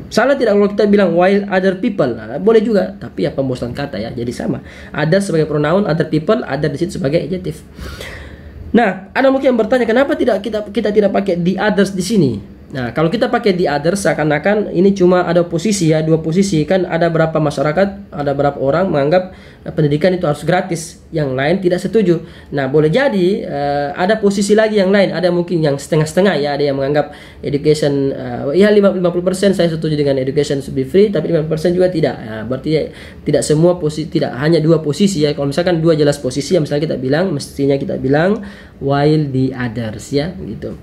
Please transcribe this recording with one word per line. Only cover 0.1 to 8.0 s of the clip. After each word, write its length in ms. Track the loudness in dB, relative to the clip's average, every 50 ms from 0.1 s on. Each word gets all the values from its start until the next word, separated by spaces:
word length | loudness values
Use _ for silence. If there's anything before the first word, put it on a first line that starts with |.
| 0 2 2 4 2 2
tidak 160 | 2 2 4
kalau 140 | 4 2 2
kita 160 | 2 2 2
bilang 240 | 4 4 4 4 4
while 320 | 4 4 4 4 4 2 0 0
other 240 | -2 0 2 0 0
people? 300 | 0 -2 -2 0 0 0
Nah, 320 | -2 -2 -6 -8 -8 -8 0
boleh 240 | 2 4 4 4 4
juga, 320 | 4 2 0 0 -2 -6
tapi 320 | -12 -16 -12 -6 -4 -4
ya 80 | -2 -2
pemborosan 400 | -2 -2 -2 -4 -4 -6 -6 -6
kata 240 | -8 -8 -8 -8 -8
ya, 100 | -8 -8 -8
jadi 160 | -6 -6 -6
sama. 320 | -6 -4 -4 -4 -4 -6 -8 -14 -18 -18 -18 -10 -4
Others 340 | -2 0 2 2 2 2 2
sebagai 160 | 0 0 0
pronoun, 400 | 0 0 0 2 2 2 2 2
other 220 | 2 0 0 0
people, 320 | 0 -2 -2 0 0 0 0 0
other 240 | -4 -4 -2 -2 -4
di 80 | -2 -4
situ 180 | -4 -6 -4
sebagai 300 | -4 -2 0 0 0 -2
adjective. 320 | -2 -6 -6 -6 -8 -10 -10 -16 -20 -16 -14 -14 -14 -12 -14